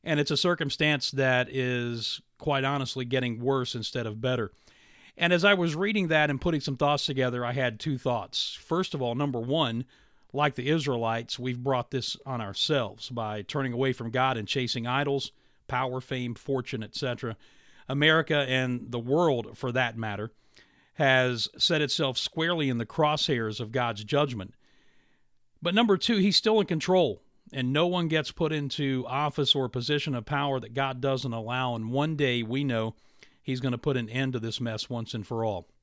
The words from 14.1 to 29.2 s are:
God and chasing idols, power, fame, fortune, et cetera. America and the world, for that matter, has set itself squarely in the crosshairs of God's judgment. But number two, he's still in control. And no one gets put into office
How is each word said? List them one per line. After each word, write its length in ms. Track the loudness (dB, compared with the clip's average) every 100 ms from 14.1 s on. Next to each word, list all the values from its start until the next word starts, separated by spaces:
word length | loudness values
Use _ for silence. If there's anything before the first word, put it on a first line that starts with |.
God 240 | 0 0 0
and 100 | -2
chasing 400 | -2 -2 -4 -2
idols, 460 | 0 0 -2 -4 _ _ _ -6
power, 340 | -2 -2 -4
fame, 360 | -6 -6 -4 -6
fortune, 480 | -2 -2 -2 -8
et 100 | -8
cetera. 420 | -4 -4 -4 -6 -8 -16 -20 -20 -20 -4
America 580 | 2 6 4 4 0 2
and 440 | 2 0 -2 -4
the 80 | -6
world, 580 | 0 4 4 2 -2 -6
for 140 | -2
that 260 | 0 0 -2
matter, 320 | -6 -6 -8 _ _ -20 _ _ _
has 540 | 0 4 6 4 0 -6 0
set 240 | 2 2
itself 340 | 2 0 -2 -2
squarely 520 | -4 -2 0 2 0
in 100 | 0
the 80 | -4
crosshairs 720 | 0 2 2 0 0 0 -4
of 140 | -4
God's 320 | -2 -2 -4
judgment. 500 | 0 2 2 -2 -10 -16 _ _ _ _ _ _ _ _ _ _
But 140 | 2
number 220 | 4 6 4
two, 220 | 4 4
he's 180 | 6 4
still 240 | 4 4
in 60 | 2
control. 540 | 0 4 4 4 0 _ _ -12
And 200 | -4 0
no 140 | 2 2
one 220 | 2 2
gets 220 | 0 -2
put 220 | -2 0
into 520 | 0 -4 -2 0 0 -2
office 480 | -2